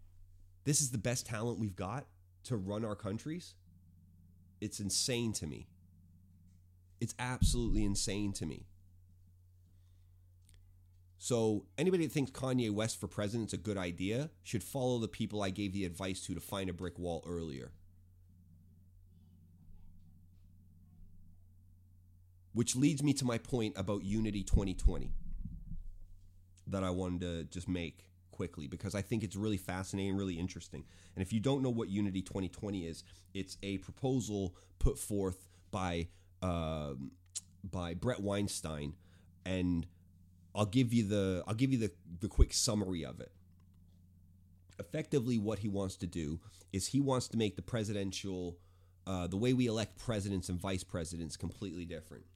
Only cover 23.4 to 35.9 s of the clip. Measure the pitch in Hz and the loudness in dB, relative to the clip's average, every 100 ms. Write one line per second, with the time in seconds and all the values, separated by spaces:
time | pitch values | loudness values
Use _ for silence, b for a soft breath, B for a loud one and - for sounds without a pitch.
23.4 | - 123 110 - 92 101 92 110 107 101 | 0 0 0 0 0 0 0 0 2 0
24.4 | - - 98 87 - 82 64 - - - | 4 4 4 4 4 4 0 -2 -2 -4
25.4 | - - - - - - - - - - | -6 -8 -8 -8 -8 -10 -14 -16 -20 -20
26.4 | - - - 95 92 90 92 87 87 85 | -20 -16 -4 0 2 2 0 0 0 -2
27.4 | 78 87 85 90 82 - - - - - | -4 -4 -2 -2 -2 -8 -18 -20 -14 -6
28.4 | 87 - 73 - 92 101 92 113 92 95 | -6 -6 -8 -6 -2 -2 0 0 0 0
29.4 | 110 98 - 92 92 98 98 95 98 82 | 0 0 0 -4 -2 0 0 2 0 0
30.4 | 90 - - 73 - B B B 92 110 | -2 -4 -10 -12 -12 B B B 0 2
31.4 | 117 139 131 117 98 98 104 95 - 101 | 2 2 2 0 0 0 2 0 -2 -4
32.4 | 92 - 104 98 82 80 - B B 98 | -4 -4 -4 -4 -4 -6 -12 B B -6
33.4 | 95 - 98 98 - - 135 131 101 101 | -6 -6 -4 -4 -6 -4 0 0 0 0
34.4 | 92 - B - - - - 101 95 92 | -2 -4 B 2 4 4 0 0 0 -2
35.4 | - b b 104 92 | -10 b b -2 0